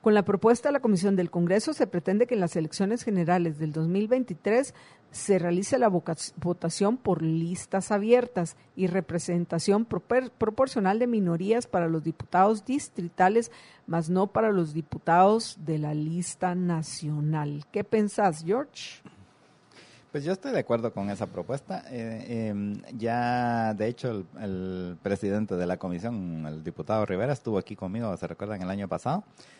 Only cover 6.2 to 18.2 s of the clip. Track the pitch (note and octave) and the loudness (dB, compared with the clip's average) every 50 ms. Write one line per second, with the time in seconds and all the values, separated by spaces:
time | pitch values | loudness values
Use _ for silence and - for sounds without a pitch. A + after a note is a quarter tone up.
6.2 | - - _ - - E3+ F3 - - D3+ - - G3 G3+ A#3+ C4 - - F3+ E3 | -6 -12 _ -6 -2 -2 -2 -2 -2 -6 -2 2 2 2 2 0 0 0 0 2
7.2 | D#3+ D#3+ D#3+ E3 E3 E3+ F#3 F3+ - - - F#3+ F3+ - G#3+ G3+ G3+ A3 A#3 B3 | 2 0 0 0 0 -2 -4 -8 -8 -4 -4 -4 0 0 0 0 4 6 6 6
8.2 | - - - F#3+ E3+ D#3+ - _ _ _ _ - F#3 F3 E3+ F#3+ F3+ - E3 F3 | 4 2 -2 -2 -2 -2 -6 _ _ _ _ -2 0 0 0 0 -2 -2 -4 -4
9.2 | - - F3 F3 E3+ - - E3+ - - G3 G#3+ A#3 A#3 - F#3 - _ A#3+ B3 | -2 0 -2 -2 0 0 -2 -2 2 2 2 2 2 0 -4 -6 -2 _ 2 2
10.2 | C4 A#3+ _ _ A3+ G#3+ G#3+ - C4 C4 - B3 G3 F#3 G3+ A3+ B3 B3 A#3 G#3+ | 2 0 _ _ -2 -2 2 2 0 2 2 0 2 2 2 2 2 2 2 2
11.2 | G3 F3 E3+ E3 F3+ G3 A3 A#3+ A#3 - - F#3 E3+ E3 E3 D#3+ D3+ D#3+ D#3 _ | 2 2 2 0 2 2 2 2 0 0 0 0 2 2 0 0 -2 -2 -6 _
12.2 | - - - F3 F#3 G#3 A3 G#3 - - B3+ C#4+ - - _ - F3 F3 _ - | -10 0 4 6 6 6 4 2 -2 -4 -4 -4 -4 -6 _ -8 -8 -8 _ 4
13.2 | F#3 F#3 G#3 A#3 A#3 - - - - - - - _ - D#3+ E3+ E3 D#3 F3+ F3+ | 4 6 6 4 0 0 -8 -20 -20 -20 -20 -20 _ -4 -2 -2 0 2 2 2
14.2 | G3 G3 - A3 A3 A3 G#3 F#3 E3+ D#3 D3 D#3 D3+ _ - D#3+ _ - E3 F3 | 2 2 2 2 2 4 4 2 0 0 -2 -8 -8 _ -10 -6 _ 4 6 8
15.2 | F#3 G3 G#3+ A3+ A3+ - - - D#3 D3 D#3+ D3+ D3+ D3+ D3+ D3+ D3+ D#3 E3 F3 | 8 8 6 4 0 -4 -12 -10 -6 -4 -2 -2 -2 -2 -2 -2 -2 -2 -4 -4
16.2 | F3 - - _ - F3+ F3+ F3+ F3+ F3 E3+ D#3+ D#3+ - - - - D3+ D3+ D3+ | -4 -6 -6 _ -2 -2 -2 0 0 0 0 -2 -4 -6 -8 -8 -6 -4 -4 -2
17.2 | D3 D3+ D#3 D#3 D3+ D3 C#3+ D3 D3 _ - G#3+ G#3 - - A3 G#3+ G3+ - - | 0 0 0 -2 -2 -4 -6 -10 -12 _ -6 -6 -4 0 2 2 2 2 2 2